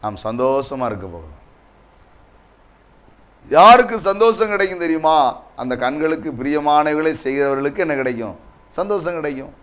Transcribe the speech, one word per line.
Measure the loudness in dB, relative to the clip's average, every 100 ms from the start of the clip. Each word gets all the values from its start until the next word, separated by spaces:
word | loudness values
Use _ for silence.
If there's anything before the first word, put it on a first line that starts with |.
நாம் | -10 -8
சந்தோஷமா | -8 -2 0 0 -4 -6 -6
இருக்க | -8 -12
போகிறோம். | -16 -20 -20 -20 _ _ _ _ _ _ _ _ _ _ _ _ _ _ _ _ _ _ _ 0
யாருக்கு | 8 10 10 6 -2
சந்தோஷம் | -4 2 2 2 -2
கிடைக்கும் | -2 -4 -4
தெரியுமா? | -2 0 2 4 2 -2 -16 -12
அந்த | -8 -4
கண்களுக்கு | -4 -2 -2 -2 -6
பிரியமானவைகளை | -8 -4 -2 2 2 2 0 -2 -4
செய்கிறவர்களுக்கு | -6 -2 -2 -2 -4 -4
என்ன | -4 -2
கிடைக்கும்? | -4 -6 -10 -12 -20 -20 _
சந்தோஷம் | -10 -6 -4 -4
கிடைக்கும். | -6 -8 -8 -14 -20